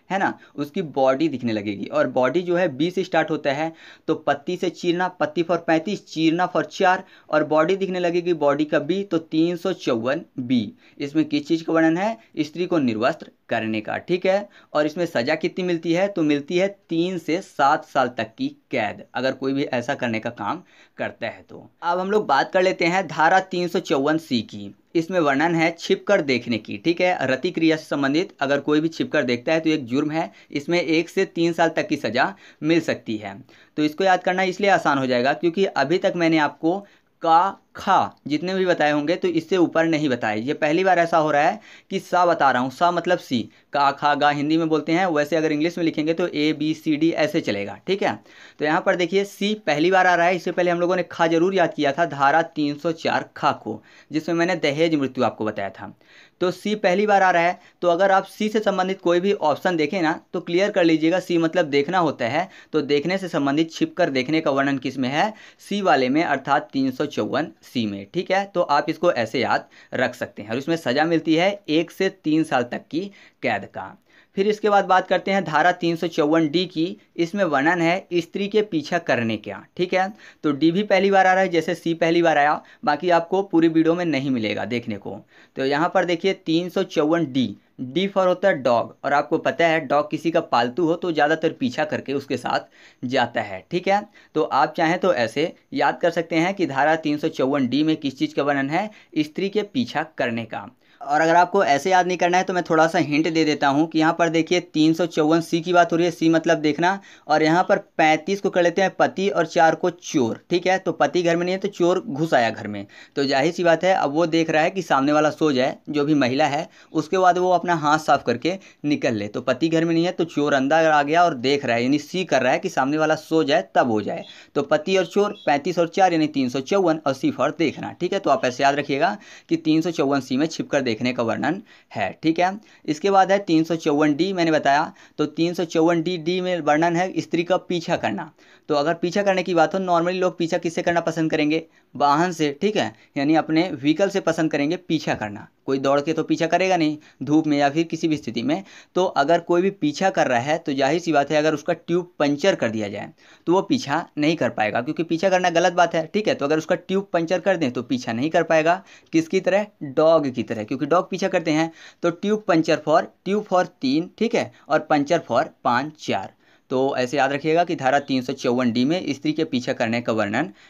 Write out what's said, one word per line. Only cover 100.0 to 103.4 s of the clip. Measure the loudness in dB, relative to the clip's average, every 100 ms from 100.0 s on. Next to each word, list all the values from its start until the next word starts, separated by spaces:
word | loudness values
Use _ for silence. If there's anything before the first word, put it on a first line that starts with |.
| -6 -4
करने | -4 -4 -8
का। | -12 -14 -20 _ -14
और | -2 2
अगर | 4 4
आपको | 4 4
ऐसे | 2 2 4
याद | 2 2
नहीं | 2
करना | 2 2
है |
तो | 0
मैं | -2
थोड़ा | 0 2 4
सा | 2
हिंट | 0 0 0
दे | 2